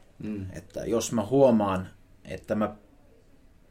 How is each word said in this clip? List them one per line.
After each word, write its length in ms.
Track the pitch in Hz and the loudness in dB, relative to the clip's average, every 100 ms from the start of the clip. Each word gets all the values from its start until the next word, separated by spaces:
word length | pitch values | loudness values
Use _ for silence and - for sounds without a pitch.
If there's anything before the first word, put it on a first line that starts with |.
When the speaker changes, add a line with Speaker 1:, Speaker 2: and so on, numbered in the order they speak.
| _ - | _ -14
Speaker 1:
Mm. 280 | 107 104 92 | -10 -10 -10
Speaker 2:
Että 320 | 80 - - | -12 -14 -10
jos 280 | 85 110 - | -4 -2 -2
mä 140 | 117 101 | -4 0
huomaan, 600 | 135 135 110 101 92 92 - - - | 6 6 6 2 -2 -4 -14 -20 -20
että 300 | - - - | -16 -12 -4
mä, 220 | 107 104 - - _ - _ _ - - _ _ | -2 -2 -4 -20 _ -20 _ _ -20 -20 _ _